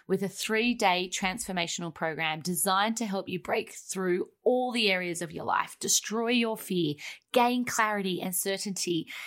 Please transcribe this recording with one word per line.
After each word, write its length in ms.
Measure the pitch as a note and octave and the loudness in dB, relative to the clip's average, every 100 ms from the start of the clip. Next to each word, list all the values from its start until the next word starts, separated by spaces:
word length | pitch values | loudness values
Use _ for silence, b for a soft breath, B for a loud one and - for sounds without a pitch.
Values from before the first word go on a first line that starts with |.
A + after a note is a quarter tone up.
| B | B
with 140 | F#3 | 0
a 40 | G3 | 0
three-day 840 | - - A3 A#3+ A#3+ G3+ F3+ F#3 | -4 0 2 2 4 4 4 0
transformational 800 | - F#3+ G#3 - F3+ E3+ - E3+ | -2 -2 -2 -4 -2 -2 -4 -6
program 480 | - D#3+ D#3 D#3+ D#3 | -2 -2 0 0 -2
designed 560 | F3 F3 G3 F#3+ G#3+ A3+ | -2 0 2 2 2 0
to 80 | A3 | -2
help 240 | F#3+ - | -2 -2
you 100 | F3+ | -6
break 320 | - A3+ - | -2 -2 -4
through 560 | - - F#3+ F#3 F3+ - _ | -10 -8 -2 2 2 -2 _
all 300 | A3+ B3+ B3+ | 2 2 2
the 180 | A#3+ G#3 | 2 2
areas 300 | F#3 F3+ E3+ | 2 0 -4
of 100 | E3 | -6
your 140 | E3 - | -6 0
life, 320 | - - - | 0 0 -4
destroy 520 | - - - A3 A#3 | 0 0 0 -2 2
your 260 | B3 A3+ A3 | 2 2 -2
fear, 380 | - F3+ D#3+ D3 B B _ | -2 0 0 -2 B B _
gain 320 | B3 A#3+ B3 | 4 4 2
clarity 580 | A#3+ - G#3+ G#3 F#3+ E3+ | 0 2 2 2 0 -2
and 140 | F#3 F3+ | -2 -2
certainty 720 | G3 G3 G#3 F#3 - E3+ - B | -2 -2 -2 -2 0 -2 -2 B